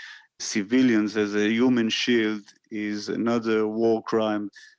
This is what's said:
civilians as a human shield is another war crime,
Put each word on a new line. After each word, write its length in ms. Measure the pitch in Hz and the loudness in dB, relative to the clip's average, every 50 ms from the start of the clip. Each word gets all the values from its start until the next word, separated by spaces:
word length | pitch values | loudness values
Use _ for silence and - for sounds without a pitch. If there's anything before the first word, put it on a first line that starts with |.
| - - - - - _ _ - | -18 -18 -20 -20 -20 _ _ -14
civilians 760 | - - - 113 98 98 120 131 131 127 117 107 107 107 101 110 | -12 -6 -4 -4 -2 0 2 2 4 4 4 2 2 0 0 -2
as 160 | 104 104 101 | -2 0 0
a 160 | 104 104 107 | 0 0 0
human 400 | 113 113 123 131 127 120 113 110 | 2 2 2 4 4 2 2 0
shield 540 | 107 - - - 123 117 110 107 107 107 101 - _ _ _ _ | -2 -2 0 2 2 2 2 0 -2 -4 -8 -14 _ _ _ _
is 400 | 113 107 107 104 104 104 101 - | -10 -8 -6 -6 -6 -6 -6 -6
another 580 | - - 107 117 117 120 110 113 110 110 107 107 | -4 -4 -2 0 0 0 0 0 0 0 0 0
war 340 | 110 110 113 117 113 110 110 | 0 0 2 2 2 2 0
crime, 460 | - - 110 110 107 107 107 104 101 - - - - _ | -2 -2 0 0 0 0 -2 -4 -8 -10 -16 -20 -20 _